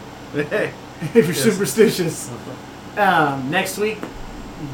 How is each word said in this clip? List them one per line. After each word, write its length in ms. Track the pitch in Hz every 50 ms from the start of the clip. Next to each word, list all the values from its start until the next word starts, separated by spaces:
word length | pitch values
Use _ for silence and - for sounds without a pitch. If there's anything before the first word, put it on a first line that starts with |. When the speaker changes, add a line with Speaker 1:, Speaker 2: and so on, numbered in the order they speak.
| - -
Speaker 1:
<laughs> 240 | - - - - -
Hey. 360 | 147 147 - 202 208 165 - - - -
Speaker 2:
<laughs> 160 | - - -
If 120 | 175 139 -
you're 100 | 233 -
Speaker 1:
Yes. 120 | 175 165 -
Speaker 2:
superstitious. 880 | - 226 190 185 202 143 - 226 208 233 240 - 170 160 143 - - 127 120 107 - - 120 - - - - - - - -
Um, 520 | 208 202 190 180 165 156 139 139 135 127 135
next 280 | 170 185 185 - - 196
week, 200 | 208 220 220 - - - - - - - - - - - - - 156 135